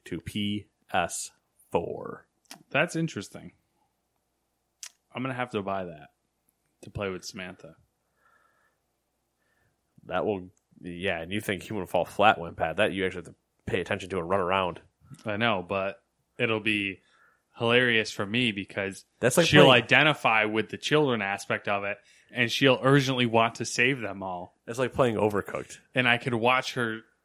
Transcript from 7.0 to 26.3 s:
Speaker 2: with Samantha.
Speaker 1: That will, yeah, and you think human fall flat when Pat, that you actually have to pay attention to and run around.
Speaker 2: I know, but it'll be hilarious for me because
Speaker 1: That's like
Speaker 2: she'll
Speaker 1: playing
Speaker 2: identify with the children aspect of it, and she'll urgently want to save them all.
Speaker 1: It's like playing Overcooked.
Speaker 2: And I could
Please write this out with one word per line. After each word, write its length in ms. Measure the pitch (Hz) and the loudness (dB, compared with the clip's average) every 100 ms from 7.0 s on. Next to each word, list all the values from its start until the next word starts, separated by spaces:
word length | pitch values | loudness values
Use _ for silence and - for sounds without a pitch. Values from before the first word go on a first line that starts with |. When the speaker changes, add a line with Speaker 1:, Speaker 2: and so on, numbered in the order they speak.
| 101 | -6
Speaker 2:
with 140 | 90 | -8
Samantha. 500 | - 95 92 90 80 - _ _ _ _ _ _ _ _ _ _ _ _ _ _ _ _ _ _ _ _ _ _ 52 | -12 -14 -14 -16 -20 -20 _ _ _ _ _ _ _ _ _ _ _ _ _ _ _ _ _ _ _ _ _ _ -6
Speaker 1:
That 180 | 90 | -2
will, 240 | 85 98 92 - _ _ | -2 -4 -8 -20 _ _
yeah, 400 | 90 87 95 85 | -14 -6 -4 -4
and 120 | 82 | -4
you 80 | 104 | -6
think 220 | 107 92 | -4 -6
human 240 | - 107 87 | -6 -8 -2
fall 180 | 90 | -2
flat 340 | 80 - 104 90 | -2 2 4 4
when 160 | 85 | -2
Pat, 220 | 92 85 80 | -6 -4 0
that 160 | 104 | 0
you 120 | 95 | 0
actually 200 | 92 87 | -4 -4
have 20 | 82 | -12
to 80 | - _ _ - | -20 _ _ -6
pay 140 | 101 | -4
attention 280 | 85 101 92 | -4 -6 -4
to 80 | 95 | -6
and 100 | 82 | -2
run 120 | 98 | 0
around. 400 | 87 95 90 82 - _ - - 110 | 2 0 0 -4 -14 _ -20 -14 -8
Speaker 2:
I 100 | 104 | -2
know, 280 | 117 98 87 | 0 -2 -2
but 300 | 98 98 - _ _ _ - | -4 -4 -6 _ _ _ -4
it'll 220 | 120 110 | -2 -2
be 400 | 107 104 101 90 _ _ _ _ _ - | -2 -2 -4 -8 _ _ _ _ _ -4
hilarious 520 | 117 120 123 113 104 | 2 4 4 2 0
for 140 | - | -4
me 280 | 101 117 120 | -4 -2 -2
because 520 | 98 92 - 98 95 - _ | -2 -6 -6 -6 -8 -18 _
Speaker 1:
That's 160 | 123 175 | 2 4
like 100 | 160 | 6
Speaker 2:
she'll 180 | 147 135 | 10 10
Speaker 1:
playing 160 | 123 | 8
Speaker 2:
identify 600 | 113 127 151 143 123 110 | 6 4 4 2 2 2
with 240 | 107 110 104 | 2 0 -2
the 80 | 101 | -6
children 420 | - 151 147 113 | 0 2 2 0
aspect 480 | 98 101 - 107 - | -2 -4 -4 -4 -2
of 160 | 101 | -2
it, 140 | 101 101 _ _ _ | -4 -8 _ _ _
and 180 | 120 117 | -2 -2
she'll 280 | - 135 117 | 4 4 6
urgently 440 | 127 143 131 127 120 | 6 4 4 0 2
want 300 | 113 113 - | 4 2 0
to 80 | |
save 360 | 117 - 123 135 | -6 0 0 0
them 220 | 101 98 | -6 -8
all. 340 | 95 90 90 _ - | -8 -8 -12 _ -10
Speaker 1:
It's 120 | 120 | -4
like 140 | 123 | -2
playing 220 | - 127 104 | 2 2 2
Overcooked. 600 | 107 101 - 67 - - _ | 2 0 -4 -8 -10 -16 _
Speaker 2:
And 140 | 131 123 | -2 0
I 80 | 120 | 0
could 160 | 131 | -2